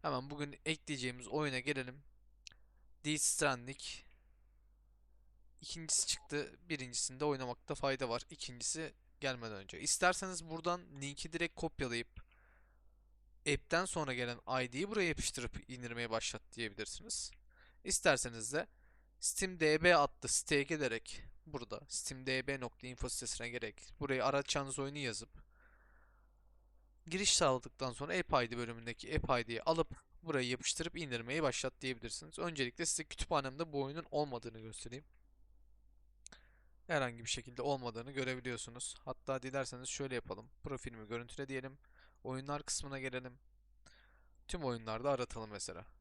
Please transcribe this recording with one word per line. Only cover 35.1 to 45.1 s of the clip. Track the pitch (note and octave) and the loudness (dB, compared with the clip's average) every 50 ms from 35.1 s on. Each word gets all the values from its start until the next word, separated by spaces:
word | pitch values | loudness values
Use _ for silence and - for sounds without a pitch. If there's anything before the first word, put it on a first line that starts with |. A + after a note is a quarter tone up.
| _ - - - - _ - _ - - - - - - - - - - - - - - - - - - - - - - - - - - - | _ -20 -20 -20 -20 _ -20 _ -20 -20 -20 -20 -20 -20 -20 -20 -20 -20 -20 -20 -20 -20 -18 -18 -18 -18 -20 -20 -20 -20 -20 -20 -20 -20 -4
Herhangi | - E3+ C#3+ C3+ B2 A#2 A#2 A2+ | 0 2 2 2 0 -2 -6 -4
bir | A2+ | -4
şekilde | - B2+ A#2 B2+ B2 A#2 | -4 -4 -4 -8 -6 -2
olmadığını | B2 C#3+ C#3 C3 B2 A#2+ A2 A#2 A#2 C3+ | 2 2 2 2 0 -4 -4 -4 -8 -4
görebiliyorsunuz. | C#3 C3+ C3 C3 C3 B2+ A#2+ B2+ A#2+ A2+ - - A#2 B2 - - - - - | -2 -2 0 0 -2 -2 -2 -4 -4 -4 -6 -10 -8 -8 -8 -8 -8 -8 -8
Hatta | C#3+ B2+ - - - C3+ C3 | -8 -8 -4 -2 -2 -2 -2
dilerseniz | - C3 C3 C#3 C3 - B2+ B2 C3 C3 | -2 -2 -2 -2 -2 -2 -6 -8 -8 -6
şöyle | - - C#3 C3 B2+ | -4 -4 -2 -2 -2
yapalım. | A#2+ - - F#2+ G2 A2+ - - - | -4 -2 -4 -8 -8 -10 -16 -20 -12
Profilimi | - - C#3 B2+ - B2+ A#2 A2+ G#2+ G#2 | -8 -6 -6 -6 -6 -8 -10 -10 -8 -6
görüntüle | A#2 A#2 A#2+ A#2 - - C#3 C3+ | -6 -6 -6 -8 -8 -8 -6 -4
diyelim. | C3+ C3 B2+ C3+ C3+ - - - - - - - _ - - | -4 -4 -6 -6 -12 -14 -20 -20 -20 -20 -20 -20 _ -10 -6
Oyunlar | B2+ C3 C3 C3+ C#3+ D3 D3 | -4 -4 -4 -2 -2 -4 -4
kısmına | C#3+ - - - D#3 C#3 C#3 C3+ | -2 -4 -4 -4 -2 -4 -6 -4
gelelim. | C3 C3 B2+ B2+ B2+ B2+ B2 - _ - - - _ - - - - - - - - - - - - - - - - - | -4 -2 -4 -4 -6 -6 -12 -14 _ -20 -20 -20 _ -20 -20 -20 -20 -20 -20 -20 -20 -20 -20 -20 -20 -20 -20 -20 -8 -6
Tüm | - F3+ D3+ | -4 0 0
oyunlarda | B2+ A#2+ A2+ A2+ A2 A2 A2+ B2 C#3+ | 0 0 0 -2 -2 -2 2 4 4